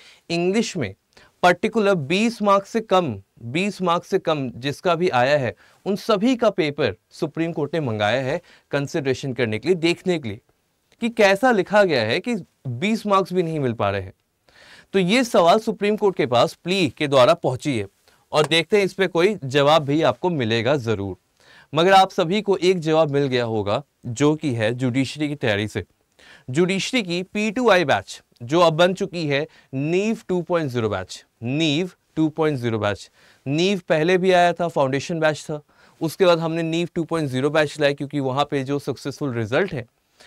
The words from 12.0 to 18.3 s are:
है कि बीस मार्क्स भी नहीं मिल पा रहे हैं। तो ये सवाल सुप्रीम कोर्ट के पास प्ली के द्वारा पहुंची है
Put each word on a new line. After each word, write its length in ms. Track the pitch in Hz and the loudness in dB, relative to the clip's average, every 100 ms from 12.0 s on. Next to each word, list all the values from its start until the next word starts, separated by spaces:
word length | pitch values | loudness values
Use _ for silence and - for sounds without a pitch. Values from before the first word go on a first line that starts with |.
है 180 | 107 123 | 0 -2
कि 160 | - 233 156 _ 135 | -2 -6 -8 _ -10
बीस 380 | 120 190 220 208 | -4 -2 -2 0
मार्क्स 280 | 190 190 | 0 0
भी 100 | 180 | -2
नहीं 160 | 165 160 | -2 -2
मिल 140 | 131 | -2
पा 160 | 113 101 | -2 -2
रहे 120 | 98 | -2
हैं। 120 | 98 - _ _ _ _ - - _ | -6 -14 _ _ _ _ -20 -20 _
तो 60 | 196 | 0
ये 240 | 175 233 | 2 2
सवाल 360 | 240 220 170 214 | 2 4 4 4
सुप्रीम 380 | 226 - 202 214 | 2 -4 -2 0
कोर्ट 180 | 208 185 | 0 0
के 100 | 143 | 0
पास 280 | 117 160 | 2 0
प्ली 340 | - 170 196 160 - | -2 -4 -2 -2 -2
के 100 | 151 | 0
द्वारा 260 | 135 123 | 4 4
पहुंची 440 | 170 151 127 - 120 | 4 0 -4 -4 -4
है 80 | 98 _ _ _ _ | -4 _ _ _ _